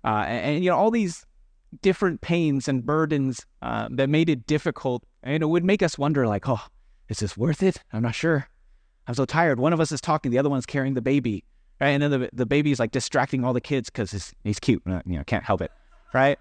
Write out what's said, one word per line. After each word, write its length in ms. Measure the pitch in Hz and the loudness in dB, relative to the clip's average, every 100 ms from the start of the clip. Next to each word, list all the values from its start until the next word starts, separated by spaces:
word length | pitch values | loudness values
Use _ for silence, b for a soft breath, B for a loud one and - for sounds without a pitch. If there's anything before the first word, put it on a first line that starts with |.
Uh, 200 | - 107 85 | 0 -2 -2
and, 260 | 117 110 | -2 -2
and, 100 | 151 | 0
you 60 | 180 | 2
know, 60 | 151 | 2
all 160 | 214 | 2
these 340 | 233 190 - - _ - _ _ - | 2 -2 -4 -18 _ -20 _ _ 0
different 380 | 185 180 190 160 | 0 2 0 -2
pains 480 | - 170 156 139 147 | -2 0 2 0 0
and 180 | 131 120 | -2 0
burdens, 580 | 151 156 151 131 117 - _ | 0 2 0 -2 -4 -14 _
uh, 260 | 123 113 113 | -6 -6 -4
that 180 | 123 135 | -2 2
made 200 | 151 165 | 4 2
it 180 | 139 - | 0 0
difficult. 580 | 151 170 - 131 123 _ _ | 0 0 -4 -4 -4 _ _
And 180 | 127 151 | -6 -2
it 40 | 156 | 0
would 180 | 170 | 2
make 180 | 180 202 | 2 2
us 160 | 165 - | 2 0
wonder, 300 | 139 143 117 | 0 2 2
like, 200 | 101 - | 0 -2
"Oh, 120 | 113 - - _ _ - | -4 -6 -20 _ _ -12
is 100 | - | -6
this 180 | 104 - | -6 -2
worth 260 | 135 151 | -2 2
it? 200 | 190 - _ | 0 0 _
I'm 100 | 110 | -2
not 120 | 117 | -2
sure. 340 | - 165 151 - _ _ - _ _ - | 0 0 0 -2 _ _ -20 _ _ -8
I'm 60 | |
so 100 | 120 | -2
tired." 340 | 131 160 170 120 | 0 2 2 2
One 140 | 143 | 2
of 80 | 170 | 2
us 100 | 160 | 0
is 100 | 143 | -2
talking, 300 | - 151 131 | -2 -2 0
the 80 | 120 | 0
other 100 | 143 | 2
one's 180 | 135 - | -2 -2
carrying 280 | 143 135 | -2 -2
the 80 | 131 | -2
baby, 400 | 117 143 123 98 _ _ _ _ | 0 0 0 -6 _ _ _ _
right? 100 | 139 | 0
And 120 | 143 | 2
then 100 | 147 | 2
the, 180 | 139 123 | 0 -2
the 140 | 120 120 | -4 0
baby's, 320 | 143 147 127 | 2 2 2
like, 140 | 113 | 0
distracting 520 | 131 - 139 135 131 | -2 0 0 0 0
all 80 | 123 | 0
the 80 | 123 | -2
kids 300 | - 139 113 | -2 -4 -4
'cause 220 | - 104 | -6 -6
he's, 200 | 101 - - | -6 -10 -8
he's 160 | 104 104 | -4 -2
cute. 220 | - 113 - | 2 0 0
Uh, 160 | 90 | -6
you 140 | - 82 | -4 -6
know, 60 | |
can't 200 | 69 98 | -2 -4
help 160 | - 95 | 0 -2
it, 120 | 82 - _ _ _ | -2 -10 _ _ _
right? 240 | 131 135 139 | 2 2 2